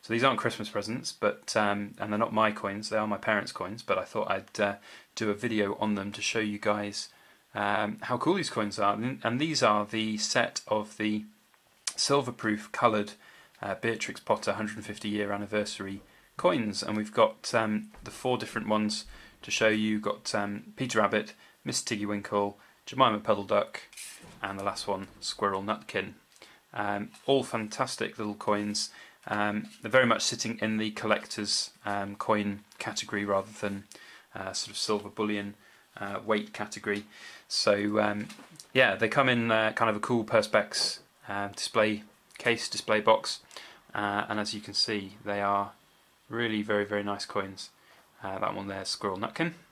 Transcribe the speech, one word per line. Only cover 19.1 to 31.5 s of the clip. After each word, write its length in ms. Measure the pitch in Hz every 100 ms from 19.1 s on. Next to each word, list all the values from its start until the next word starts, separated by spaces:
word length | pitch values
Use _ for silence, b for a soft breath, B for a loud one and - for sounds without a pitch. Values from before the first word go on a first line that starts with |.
| B B B
to 100 | -
show 160 | - 110
you. 280 | 110 107 107
We've 60 |
got, 320 | 107 - -
um, 380 | 107 101 101 - -
Peter 220 | 127 113
Rabbit, 360 | 147 107 - - B B
Miss 180 | - 127
Tiggy 260 | - 107 101
Winkle, 520 | 104 98 101 101 101 B B -
Jemima 340 | 123 127 107
Puddle 240 | 107 101
Duck, 380 | 101 101 - - - B B B - -
and 160 | 98 98
the 60 |
last 240 | 98 98 -
one, 200 | 98 95 -
Squirrel 420 | - - 101 98
Nutkin. 520 | 98 107 - 101 95 101 _ B B B _
Um, 360 | - 104 101 107 - -
all 180 | 139
fantastic 720 | 120 120 107 - 127 - 107 -
little 160 | 104
coins. 560 | 104 - 104 104 104 - B B B -
Um, 420 | 104 104 107 110 -
they're 100 | 117
very 160 | 131 123
much 160 | 110
sitting 360 | - 113 113 117
in 180 | 110 110
the 120 | 110
collector's, 800 | 107 110 104 - - 101